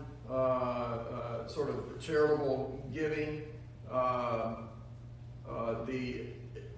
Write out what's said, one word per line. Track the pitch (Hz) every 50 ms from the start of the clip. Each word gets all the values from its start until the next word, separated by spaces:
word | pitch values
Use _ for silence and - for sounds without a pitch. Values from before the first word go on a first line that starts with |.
| - - - - - -
uh, | 131
uh, | 131 131 127 127 127 123 123 123 123 120 117 117 113 - - 123 113 117 117 117 113 113
sort | - - 151 135 131
of | 123 - - - - -
charitable | - 165 156 151 151 151 151 147 143 135 127 - - - - 139 139 127
giving, | 123 156 156 151 156 151 151 151 151 151 - - - - - - - - - -
uh, | 127 127 127 123 123 123 123 120 117 113 113 113 113 - - - - - - - - - - - - - - - - - -
uh, | - - - 117 117 113 120 117
the | 131 131 127 123 123 120 - - - - - - - - 110 - - -